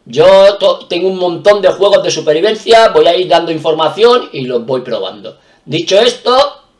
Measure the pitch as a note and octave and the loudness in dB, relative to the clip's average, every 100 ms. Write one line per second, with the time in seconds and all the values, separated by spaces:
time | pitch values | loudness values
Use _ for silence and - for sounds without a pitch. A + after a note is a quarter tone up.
0 | - B2 F3+ G3 G3 G3+ F#3+ - - F3 | -8 0 4 6 4 2 -2 -2 -6 -6
1 | F#3 F#3 F3+ D#3+ G3+ G3+ F#3 - G3 G3 | -4 -4 -6 -2 0 2 0 0 2 2
2 | E3 D3+ D3+ D3+ G#3 G#3+ - A3+ A3 D#3 | 0 -4 -2 -2 -2 -4 2 4 4 4
3 | E3+ F3 F3 E3+ E3 D#3 D#3+ D#3 D#3 F#3+ | 2 0 0 0 0 -4 -4 -2 -4 0
4 | A#3 B3 - D3 B2+ A#2+ A2+ C3 A#2+ G#2+ | 2 2 -2 -10 -6 -6 -4 -8 -6 -8
5 | F#2 G#2 G2 - _ _ - C#3+ - G3 | -8 -12 -20 -20 _ _ -8 -8 0 0
6 | A#3+ - A3+ C4 C#4+ - _ | 0 -2 -2 0 0 -6 _